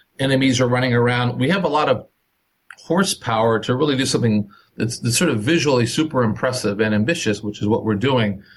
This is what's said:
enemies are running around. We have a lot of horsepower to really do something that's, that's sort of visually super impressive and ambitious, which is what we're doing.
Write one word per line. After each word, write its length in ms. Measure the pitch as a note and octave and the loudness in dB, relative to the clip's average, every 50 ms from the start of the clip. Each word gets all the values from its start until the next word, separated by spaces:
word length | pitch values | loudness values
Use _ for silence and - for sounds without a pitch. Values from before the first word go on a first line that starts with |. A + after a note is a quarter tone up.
| _ _ _ | _ _ _
enemies 420 | - C#3 C3+ C3+ C3 C3+ C3+ B2 A#2+ | -4 -2 0 2 2 2 2 2 2
are 80 | C3 | 2
running 280 | A#2+ B2 B2+ C3 B2+ A#2+ | 0 0 0 0 2 2
around. 440 | A#2+ A#2+ A#2+ B2 B2 B2 A#2+ A#2+ A#2+ | 2 2 2 2 0 0 -2 -2 0
We 100 | B2+ C#3+ | 0 0
have 140 | F#3+ G3 F3 | 0 0 0
a 40 | |
lot 220 | D3+ C#3+ D3+ D3 - | 0 0 0 2 2
of 180 | - - - - _ _ _ _ _ _ _ _ _ _ _ - - | 0 0 -2 -14 _ _ _ _ _ _ _ _ _ _ _ -20 -20
horsepower 800 | - - - E3 F#3 F#3+ - - - - A#2+ A2+ A2 A2+ A2+ A2+ G#2 | -12 -4 -2 0 0 0 0 -2 -6 -4 -2 0 2 2 2 2 0
to 160 | G#2+ - B2 | 0 -2 -2
really 200 | B2+ D#3 C#3+ C3+ | 0 0 0 0
do 100 | B2+ C3 | 0 0
something 420 | A#2 - - B2 A2+ G#2+ G#2+ G2+ - - - _ _ - | 0 0 0 2 2 2 0 -2 -4 -10 -20 _ _ -8
that's, 200 | - G#2+ A#2+ - - | -6 -6 -6 -4 -4
that's 180 | - A#2+ A#2 | -4 -2 0
sort 120 | - F3 D#3+ | 0 0 0
of 120 | A#2+ G#2 | 0 0
visually 440 | G#2 C#3+ E3+ E3 C3 D3 C3 B2 A#2 | 0 0 0 2 2 2 2 2 2
super 380 | A2+ - D3+ D#3 D#3 C3+ C3 A#2+ | 0 0 -2 -2 0 0 0 0
impressive 560 | A2 G#2 - C3+ B2+ B2 - - G#2 G2 G2+ | 0 0 -2 -2 -4 -2 -2 -4 -4 -2 0
and 160 | A2 G#2+ G#2+ | 0 0 2
ambitious, 480 | G#2 A2 D3+ E3+ - - A2+ G#2 - - | 0 0 0 -2 -2 -2 -2 -2 -4 -4
which 180 | G#2 G2 - | -10 -8 -4
is 60 | G2+ | -2
what 180 | G#2 A2 - - | 0 0 0 0
we're 80 | A2 G#2 | -2 -2
doing. 480 | G2 A#2 C#3 C3+ A#2+ A2 G#2 F#2+ F#2+ - - - | 0 0 0 2 2 0 0 -2 -6 -12 -20 -20